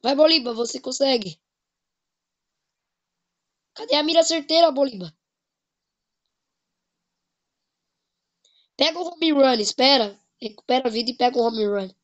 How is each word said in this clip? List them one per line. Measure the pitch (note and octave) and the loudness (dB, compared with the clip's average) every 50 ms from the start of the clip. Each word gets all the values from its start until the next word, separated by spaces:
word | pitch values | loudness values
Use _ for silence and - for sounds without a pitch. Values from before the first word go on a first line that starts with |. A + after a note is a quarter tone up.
Vai, | - B3+ C#4 | 0 0 4
Bolívar, | C4+ D#4 D#4+ D#4+ D#4+ A#3+ B3 A3+ | 4 6 6 4 2 0 -4 -6
você | A3+ A#3 A#3 - B3+ | -4 -6 -6 -6 -10
consegue. | - B3+ B3+ - C#4+ C4+ C4 A#3+ G#3+ F3+ D#3 _ _ _ _ _ _ _ _ _ _ _ _ _ _ _ _ _ _ _ _ _ _ _ _ _ _ _ _ _ _ _ _ _ _ _ _ _ _ _ _ _ _ _ _ _ _ _ _ | -10 -10 -4 -2 0 0 0 0 -2 -8 -14 _ _ _ _ _ _ _ _ _ _ _ _ _ _ _ _ _ _ _ _ _ _ _ _ _ _ _ _ _ _ _ _ _ _ _ _ _ _ _ _ _ _ _ _ _ _ _ _
Cadê | - A4+ - D#4+ | -16 -6 -2 -2
a | D4 | -2
mira | D4+ D#4+ E4 E4 | 0 2 2 2
certeira, | D#4+ E4 E4 D#4+ C#4+ - D#4+ E4 E4+ D#4+ | 2 2 -2 -4 -4 0 2 4 4 4
Bolívar? | C4 C4+ C#4 C4+ A#3 F#3+ F3+ D#3+ _ _ _ _ _ _ _ _ _ _ _ _ _ _ _ _ _ _ _ _ _ _ _ _ _ _ _ _ _ _ _ _ _ _ _ _ _ _ _ _ _ _ _ _ _ _ _ _ _ _ _ _ _ _ _ _ _ _ _ _ _ _ _ _ _ _ _ _ _ _ _ _ _ | 4 0 -2 -2 -2 -12 -14 -14 _ _ _ _ _ _ _ _ _ _ _ _ _ _ _ _ _ _ _ _ _ _ _ _ _ _ _ _ _ _ _ _ _ _ _ _ _ _ _ _ _ _ _ _ _ _ _ _ _ _ _ _ _ _ _ _ _ _ _ _ _ _ _ _ _ _ _ _ _ _ _ _ _
Pega | - C#4 D#4+ D#4 F4 | -2 -2 -2 0 -4
o | F4+ E4 | -8 -8
home | F4 D#4+ E4 D#4+ | -6 -2 0 0
run, | D4+ C#4 C4+ C4 B3 A3+ | 4 4 4 4 4 0
espera. | G#3 - - - B3+ C4+ C#4+ B3 A3 G3+ G3+ _ _ _ _ _ | -2 -4 -2 2 2 4 4 2 2 -2 -6 _ _ _ _ _
Recupera | B3 G#3 G#3 - _ - B3 C4 C4 A#3+ | -14 -14 -14 -14 _ -2 -2 0 0 -2
a | |
vida | G#3+ A#3 A3+ A#3+ | -4 -4 -6 -6
e | B3 | -4
pega | - B3 B3 B3+ | -2 -2 0 0
o | B3 | 0
home | A#3 A#3 A3+ A3 G#3+ | 0 0 0 -2 -2
run. | G3+ G3+ G3+ G3 F#3 - _ | -2 -2 -4 -6 -8 -14 _